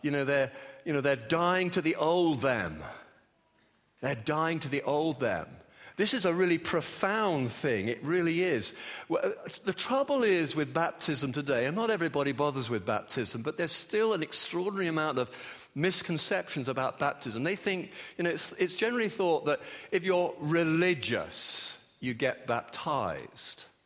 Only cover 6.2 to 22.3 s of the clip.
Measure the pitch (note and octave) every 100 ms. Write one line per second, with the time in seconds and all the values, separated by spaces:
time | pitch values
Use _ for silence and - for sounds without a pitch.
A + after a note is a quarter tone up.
6.2 | F3+ E3+ F3+ E3 E3 E3+ - - G3 G#3+
7.2 | G#3 D3+ B2 - C#3+ A2 G2+ A#2+ C#3 F3+
8.2 | E3+ E3 F3+ B2 G2 - - - - -
9.2 | F#3+ - - - G3 - - C4+ C#4 C#4
10.2 | A3+ F3+ D3+ D3+ C#3+ C#3+ E3 - - C#3
11.2 | C#3 C#3+ C#3 B2 B2+ F3+ A3+ G#3 E3 C#3+
12.2 | C#3+ B2 D3 C3+ A2+ A2+ F#2 G#2+ - -
13.2 | A2 A#2+ A2+ - E3 - - G#3+ A3 G3
14.2 | D3+ - - E3+ F#3 G3 F3 D#3+ D#3 B2+
15.2 | B2 - - - - C#3 F3 F3+ - D#3+
16.2 | - F#3+ F3 D3+ B2+ B2+ C3 - C#3+ -
17.2 | B2+ A2 D3+ G3 G3+ F#3 - - - -
18.2 | E3+ D#3 - - F3+ - A3+ A#3+ G#3+ -
19.2 | F3+ D#3 D3 C#3+ - - - F#3 F3+ F3+
20.2 | F3 - D3 E3+ E3 D#3+ F3+ E3 A2 A2
21.2 | D2 - - - - - - - B2+ A2+
22.2 | C3